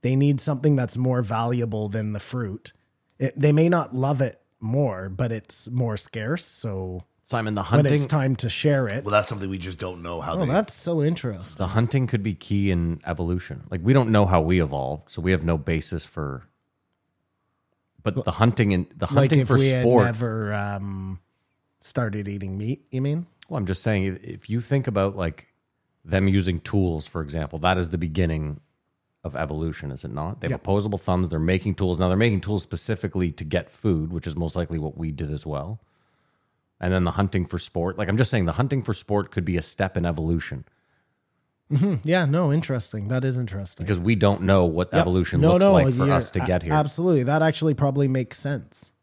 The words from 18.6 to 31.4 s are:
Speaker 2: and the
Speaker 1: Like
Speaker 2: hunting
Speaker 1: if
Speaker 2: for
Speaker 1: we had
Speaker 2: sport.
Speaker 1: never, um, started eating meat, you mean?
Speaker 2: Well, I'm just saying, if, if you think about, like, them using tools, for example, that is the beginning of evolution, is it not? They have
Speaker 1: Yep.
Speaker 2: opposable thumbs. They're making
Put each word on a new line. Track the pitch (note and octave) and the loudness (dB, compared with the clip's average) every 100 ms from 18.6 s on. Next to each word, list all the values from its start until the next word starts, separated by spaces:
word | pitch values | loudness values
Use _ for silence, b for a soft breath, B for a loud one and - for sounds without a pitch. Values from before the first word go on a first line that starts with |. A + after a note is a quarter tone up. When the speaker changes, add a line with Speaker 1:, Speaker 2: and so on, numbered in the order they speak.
| G#2 | 2
Speaker 2:
and | F#2 - | 2 -2
the | - - | -6 0
Speaker 1:
Like | |
Speaker 2:
hunting | C#3 C3+ D3 | 4 4 4
Speaker 1:
if | B2 | 4
Speaker 2:
for | B2+ | 4
Speaker 1:
we | C3+ | 4
had | B2+ | 2
Speaker 2:
sport. | A#2+ B2 | 4 6
Speaker 1:
never, | G#2 A2 A#2+ A2 G#2 | 4 0 -4 -2 -2
um, | G#2 G2+ G2+ G2+ F#2+ F#2+ F2+ _ _ _ _ _ _ | -2 -4 -6 -6 -8 -8 -10 _ _ _ _ _ _
started | - - A2+ G#2 G2+ | -6 -4 -4 -4 -8
eating | G2+ G2 F#2+ | -8 -8 -6
meat, | G#2+ C3+ _ | -6 -6 _
you | C3 | -4
mean? | C#3 D#3 F3 _ _ | -2 -4 -6 _ _
Speaker 2:
Well, | D3+ | -4
I'm | F#2 | -2
just | F#2+ | -2
saying, | A2+ G#2 | 0 0
if, | F#2+ F2+ | 0 -4
if | - - - | -12 -14 -6
you | A#2 | -6
think | A2+ C#3 B2+ | 0 -2 0
about, | G2+ G2 G2 | 0 0 0
like, | E2+ - _ _ _ _ _ _ | -6 -6 _ _ _ _ _ _
them | F2 F#2+ G2 | -2 2 4
using | G2 F2+ F2 | 4 2 -2
tools, | - G2+ F#2 D#2+ - | 0 0 2 -2 -6
for | E2+ | -8
example, | D2 D#2+ D2 D#2+ | -6 -6 -6 -2
that | F2+ F#2 | 0 2
is | E2+ | 0
the | F2 | -2
beginning | E2 D#2 E2+ D#2+ D2+ D2 _ _ _ _ _ _ | -2 0 2 0 -4 -8 _ _ _ _ _ _
of | E2 | -10
evolution, | C2 D#2 D2+ E2 D2 D2 | -6 -4 -4 -4 -6 -10
is | C2+ | -10
it | C2+ | -10
not? | D2 D#2+ A2 | -8 -8 -6
They | - | -6
have | |
Speaker 1:
Yep. | - | -4
Speaker 2:
opposable | - G2+ G#2 G2+ | 0 0 0 -4
thumbs. | - F2+ F2+ | 0 0 0
They're | |
making | D#2+ | 0